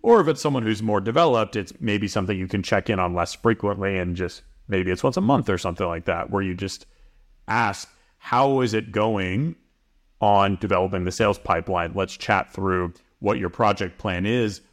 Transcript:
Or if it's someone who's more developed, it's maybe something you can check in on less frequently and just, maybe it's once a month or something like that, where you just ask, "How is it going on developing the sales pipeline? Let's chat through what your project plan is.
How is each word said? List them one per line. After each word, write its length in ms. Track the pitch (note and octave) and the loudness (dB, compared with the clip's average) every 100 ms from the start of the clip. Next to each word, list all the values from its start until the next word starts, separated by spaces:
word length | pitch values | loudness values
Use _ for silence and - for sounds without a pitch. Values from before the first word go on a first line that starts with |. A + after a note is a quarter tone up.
Or 160 | A#3 A#3 | 6 6
if 80 | D3+ | 6
it's 140 | - | 0
someone 220 | D3+ C3+ | 0 0
who's 180 | A2 G#2+ | 0 0
more 200 | A2 G#2 | 0 0
developed, 540 | G2 B2 E3 A#2+ G#2+ G#2+ | 0 2 4 2 0 -4
it's 180 | F#2+ - | -8 -6
maybe 280 | A2+ G#2 G2+ | -2 0 0
something 300 | G#2+ F#2+ G2 | -2 -2 -4
you 100 | F#2 | -2
can 160 | G2+ | -4
check 260 | F2+ G#2 F#2 | 0 0 2
in 100 | G2+ | 0
on 140 | F2+ | 0
less 200 | F2 E2+ | -2 -4
frequently 640 | - A#2 A2+ G#2 G2+ G2 F#2+ | 0 0 0 -2 -2 -2 -2
and 180 | F2+ F2 | -2 -4
just, 260 | F2+ - - - - | -6 -8 -20 -20 -4
maybe 240 | F#2+ F2+ | -2 0
it's 120 | F#2 | 0
once 140 | C#3 C3 | 0 0
a 40 | |
month 280 | G#2+ C3+ B2 | 2 2 0
or 80 | F#2 | -2
something 300 | F#2+ F2 F#2 | -4 -4 -4
like 180 | E2 - | -4 -4
that, 240 | E2+ - | -4 -2
where 120 | G2 | -2
you 140 | F#2+ F2+ | -2 -4
just 300 | F#2+ - - _ - _ _ _ - | -6 -8 -18 _ -20 _ _ _ -4
ask, 420 | A2+ A2+ G2 - _ _ _ | 0 0 -2 -14 _ _ _
"How 440 | - B2 C#3 C3+ | -2 2 4 2
is 120 | B2 | 2
it 180 | G#2+ A2 | 0 -2
going 640 | G2+ G#2+ G#2 F#2 G2 D#3 - _ _ _ _ _ _ | 0 0 0 -2 -2 -4 -6 _ _ _ _ _ _
on 360 | G#2 G2+ G2 F#2+ | 4 6 4 2
developing 460 | G2 F#2+ F#2 F#2+ | 0 2 2 -2
the 80 | F2+ | -4
sales 280 | - G#2+ G2+ | 0 0 0
pipeline? 520 | - E2+ E2+ F2+ E2+ | 0 -2 0 -4 -2
Let's 220 | F2+ F#2+ - | -4 -6 -6
chat 340 | - G2+ - | 0 0 0
through 420 | - F#2+ F#2 F2 - _ _ | -4 -2 0 -2 -8 _ _
what 180 | G2+ D2+ | -2 -2
your 120 | F#2 | -4
project 480 | - A2 G2 F#2 - | 2 2 2 -4 -6
plan 280 | G#2+ F2+ G2 | -4 -2 0
is. 360 | B2 A2 G2 _ | 0 0 -4 _